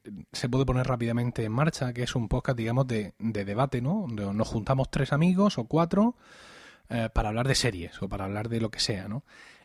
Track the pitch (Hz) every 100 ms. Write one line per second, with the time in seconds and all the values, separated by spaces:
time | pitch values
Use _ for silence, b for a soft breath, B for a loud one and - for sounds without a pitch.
0 | - 101 - - 123 131 131 127 127 123
1 | 117 117 123 120 110 117 160 - 127 120
2 | 123 131 110 127 - 123 113 123 131 113
3 | 104 - 110 107 98 101 135 127 127 208
4 | 165 107 101 104 110 117 104 135 131 -
5 | 139 143 175 185 202 160 110 156 170 196
6 | 226 - B B B B B B - 117
7 | 113 - 107 110 131 127 123 92 85 -
8 | 95 101 95 104 113 117 110 - - 101
9 | 95 117 - B B B